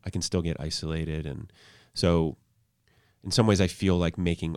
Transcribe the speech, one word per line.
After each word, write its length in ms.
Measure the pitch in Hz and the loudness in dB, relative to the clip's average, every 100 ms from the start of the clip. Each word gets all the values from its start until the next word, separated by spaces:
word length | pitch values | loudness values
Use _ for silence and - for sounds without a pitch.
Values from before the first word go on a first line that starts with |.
I 60 | 92 | -8
can 120 | 90 | -6
still 200 | - 90 | -2 -2
get 140 | 82 80 | -2 -4
isolated. 680 | 78 - 80 80 78 78 78 | -6 -6 -4 -4 -4 -6 -6
And 260 | 67 - _ - - _ | -10 -14 _ -20 -20 _
so 460 | - 92 85 82 - _ _ _ _ _ _ _ _ | 0 2 4 2 -4 _ _ _ _ _ _ _ _
in 80 | 95 | -2
some 160 | 123 113 | 2 4
ways 140 | 98 | 4
I 60 | 92 | 2
feel 320 | - 98 87 | 2 0 2
like 180 | 85 - | 0 0
making 400 | 87 85 80 | -2 -2 -4